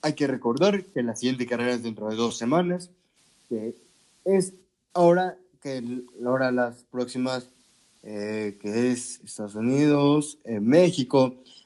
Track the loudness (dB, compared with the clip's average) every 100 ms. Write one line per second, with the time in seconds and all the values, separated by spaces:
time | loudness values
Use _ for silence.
0 | -4 -2 -2 0 -2 2 2 0 -4 -6
1 | -4 -2 -4 -2 -4 -2 -2 -2 -4 -8
2 | -6 -2 -2 -2 -2 0 0 -4 -8 _
3 | _ _ _ _ -10 -8 -8 -12 _ _
4 | _ _ 0 2 0 -6 _ _ _ 2
5 | 4 6 2 -6 _ _ -8 -6 -6 -8
6 | -10 -8 -2 0 0 0 -2 -4 _ -8
7 | -6 -4 -4 -4 -8 _ _ _ _ _
8 | -12 -8 -6 -4 -6 -6 -4 0 0 0
9 | -6 -14 -16 -12 -10 -4 0 4 4 4
10 | 4 4 0 -10 -6 -2 4 6 6 2
11 | 2 4 4 0 -20 -20